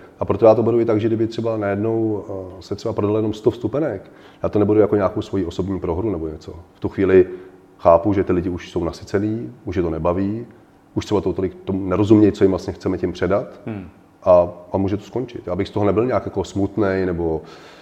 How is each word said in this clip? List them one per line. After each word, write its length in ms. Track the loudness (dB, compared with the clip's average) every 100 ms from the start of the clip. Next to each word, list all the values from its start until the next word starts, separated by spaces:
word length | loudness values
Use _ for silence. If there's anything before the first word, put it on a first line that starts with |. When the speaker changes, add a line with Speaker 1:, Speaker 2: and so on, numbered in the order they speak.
| -16 -10
Speaker 1:
a 60 |
proto 220 | -4 4 6
já 80 |
to 80 | 6
beru 180 | 4 2
i 40 |
tak, 160 | 2 0
že 60 | 0
kdyby 200 | 0 -2
třeba 300 | -4 -6 -4
najednou, 680 | -4 -2 -2 0 -2 -4 -6
eh, 340 | -10 -12 -14
se 120 | -12
třeba 200 | -8 -6
prodalo 240 | -2 0 0
jenom 140 | -2
sto 180 | 0 0
vstupenek, 600 | 0 -4 -4 -4 -6 -12 -20 -20 -8
já 60 | -4
to 100 | 0
neberu 220 | 2 4
jako 160 | 4 2
nějakou 260 | 0 -4
svoji 220 | -6 -4
osobní 360 | -6 -6 -6 -4
prohru 300 | -4 -4 -4
nebo 180 | -4 -6
něco. 260 | -10 -16 -18 -20
V 60 | _
tu 80 | -8
chvíli 380 | 0 6 6 6 0 -16 -20 -20 0
chápu, 340 | 6 6 4
že 120 | 0
ty 80 | 0
lidi 160 | 0 -2
už 220 | -6 -6
jsou 140 | -6
nasycený, 680 | -4 -8 -6 -4 -2 -4 -8 -12
už 120 | -8 -4
je 60 |
to 80 | -4
nebaví, 560 | -2 -2 0 -2 -4 -10 -20 -20 _ _
už 100 | -8
třeba 160 | -2 -2
to 120 | -2
tolik 220 | -4 -4 -6
tomu 240 | -6 -4 -2
nerozumějí, 440 | 0 6 8 6
co 120 | 6
jim 60 | 2
vlastně 220 | 2 -4
chceme 260 | -6 -4 -2
tím 140 | -4
předat, 480 | -2 -2 -2 -4 -12 -12
Speaker 2:
Hmm. 220 | -12 -12 -20 _ _
Speaker 1:
a, 240 | 4 4 4 -2 -6
a 40 | -2
může 180 | 0 -2
to 60 |
skončit. 380 | -4 -8 -8 -10 -8
Já 100 | -4
bych 120 | -4
z 20 |
toho 160 | 0 2
nebyl 200 | 2 2
nějak 180 | 0
jako 200 | -4 -6
smutnej 600 | -6 -2 -2 0 0 0 -2
nebo 360 | -2 -2 -4 -8 -20 -20 -20